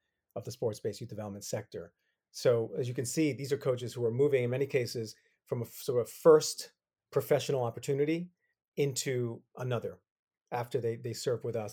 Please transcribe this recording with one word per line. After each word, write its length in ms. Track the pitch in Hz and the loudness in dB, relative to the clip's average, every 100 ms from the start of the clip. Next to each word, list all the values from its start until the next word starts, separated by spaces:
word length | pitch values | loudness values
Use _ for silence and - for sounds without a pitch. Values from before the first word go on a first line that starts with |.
| _ _ _ - | _ _ _ -12
of 80 | |
the 80 | 117 | -10
sports-based 480 | - 117 104 113 101 | -4 -4 -2 -6 -8
youth 100 | 113 | -10
development 340 | 104 104 98 | -10 -10 -10
sector. 480 | - - - - 87 _ _ _ _ | -8 -8 -8 -12 -14 _ _ _ _
So 400 | - 139 117 113 - | 0 4 4 2 -4
as 100 | 123 | -4
you 60 | |
can 120 | 123 123 | -4 -2
see, 260 | - 156 | 0 0
these 200 | 120 135 | 0 -2
are 40 | 139 | -2
coaches 380 | 139 123 120 | 0 -2 -4
who 100 | 123 | -2
are 60 | 120 | 0
moving, 340 | 120 143 135 | 2 4 4
in 60 | 120 | 2
many 160 | 131 135 | 0 0
cases, 500 | 135 117 123 110 - _ _ - | 0 0 -4 -8 -10 _ _ -8
from 160 | 123 | -6
a 20 | |
f-, 160 | 113 - | -6 -8
sort 200 | - 123 | -2 0
of 100 | 110 | 0
first 600 | - 170 156 147 - - _ _ _ _ | 4 8 10 8 -4 -10 _ _ _ _
professional 540 | 143 - 143 - 135 | -2 2 2 2 0
opportunity 640 | 117 120 135 139 147 165 180 _ _ _ _ - | -2 -4 -2 0 0 0 -4 _ _ _ _ -2
into 640 | 143 127 143 127 120 120 - - | -2 0 -2 0 -2 -4 -12 -8
another 420 | 127 117 101 - _ _ _ _ _ | -4 -2 -4 -10 _ _ _ _ _
after 280 | 120 120 131 | -6 -4 -2
they, 160 | 117 120 | -2 -4
they 180 | 120 | -6
serve 280 | 113 - 117 | -6 -2 -2
with 140 | 123 113 | -2 -6
us. 160 | 107 | -6